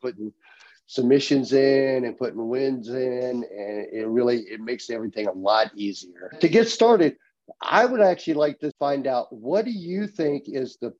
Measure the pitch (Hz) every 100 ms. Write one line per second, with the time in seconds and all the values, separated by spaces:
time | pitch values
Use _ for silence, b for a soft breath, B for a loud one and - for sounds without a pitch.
0 | 127 98 107 - b b b b _ -
1 | 120 139 - 143 117 135 135 135 135 131
2 | 120 - 123 113 113 127 135 131 110 131
3 | 127 123 127 123 117 101 101 104 101 110
4 | 110 113 120 120 98 107 113 123 - 117
5 | 110 107 104 92 95 110 110 104 101 92
6 | - - - - 165 214 226 - 226 220
7 | 156 - _ _ - - - 196 247 247
8 | 196 175 - 147 151 139 151 - 143 139
9 | 135 123 - 113 117 190 226 214 170 185
10 | 208 - 151 143 120 135 123 - 117 -